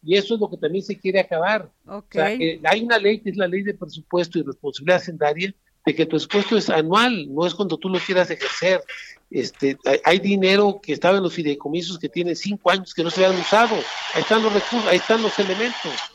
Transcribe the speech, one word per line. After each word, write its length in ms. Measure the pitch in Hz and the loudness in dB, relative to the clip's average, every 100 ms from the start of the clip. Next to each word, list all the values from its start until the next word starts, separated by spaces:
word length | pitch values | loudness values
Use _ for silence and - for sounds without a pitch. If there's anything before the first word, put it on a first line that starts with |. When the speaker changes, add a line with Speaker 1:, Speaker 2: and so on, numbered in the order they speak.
Speaker 1:
Y 120 | 151 190 | 2 0
eso 180 | 196 | 2
es 60 | 226 | -2
lo 80 | 208 | -2
que 80 | 175 | -2
también 280 | 156 180 | -4 -4
se 140 | 190 196 | -6 -6
quiere 200 | 190 190 | -2 0
acabar. 520 | 185 165 175 214 170 _ - | 0 0 0 -2 -4 _ -16
Speaker 2:
Ok. 180 | 196 - | -16 -10
Speaker 1:
O 20 | |
sea, 200 | - 160 | -2 -2
eh, 280 | 226 165 165 | 0 -2 -2
hay 200 | 156 202 | 0 0
una 140 | 233 226 | 2 2
ley 220 | 202 214 | 2 0
que 100 | 208 | -2
es 60 | 185 | -2
la 120 | 185 | -2
ley 140 | 185 | -2
de 120 | 202 | -4
presupuesto 640 | 196 170 160 151 180 170 170 | -6 -10 -14 -4 -2 -2 -2
y 40 | |
responsabilidad 560 | 139 131 143 - 143 180 | -4 -6 -8 -8 0 0
hacendaria, 560 | 175 160 147 151 190 - _ _ | 0 -2 -2 0 -4 -8 _ _
de 100 | - | -4
que 80 | - | 0
el 60 | 160 | 0
presupuesto 480 | 160 - 202 202 220 | 0 0 -2 2 0
es 120 | - | 2
anual, 640 | 160 156 196 240 226 143 | 0 2 4 2 0 -4
no 140 | 139 175 | -2 -2
es 80 | |
cuando 220 | 170 202 156 | -2 -4 -2
tú 120 | 190 | -2
lo 100 | 185 | -2
quieras 280 | - 185 170 | 0 2 2
ejercer. 520 | 160 - - 180 185 - - - - _ | 0 -6 -2 0 0 -2 -18 -18 -20 _
Este, 460 | - 117 - 139 139 | -4 -4 -2 -2 -2
hay, 140 | - 139 | 0 2
hay 140 | - 185 | 4 2
dinero 640 | 190 196 190 196 208 196 | 2 2 4 4 4 0
que 100 | - | -6
estaba 240 | 143 175 196 | 0 2 2
en 60 | |
los 100 | 185 | 2
fideicomisos 680 | 175 151 143 143 165 170 175 | -2 -4 -4 -4 -6 -6 -8
que 100 | 147 | -8
tiene 260 | - 175 | -4 -4
cinco 360 | 160 196 202 - | -4 -6 -2 2
años 220 | 190 190 | 0 0
que 120 | - | -4
no 60 | 165 | -4
se 140 | 175 | 2
habían 160 | 190 190 | 2 2
usado. 340 | 170 202 233 208 123 - - | 2 4 4 2 -4 -8 -6
Ahí 80 | 160 | -4
están 200 | 156 220 | 2 2
los 100 | 220 | 4
recursos, 360 | 208 - 240 208 | 0 0 -2 2
ahí 80 | 180 | 2
están 260 | - 226 | 4 2
los 140 | 220 - | 2 0
elementos. 540 | 190 185 233 233 175 131 - | -2 0 -4 -4 -8 -8 -12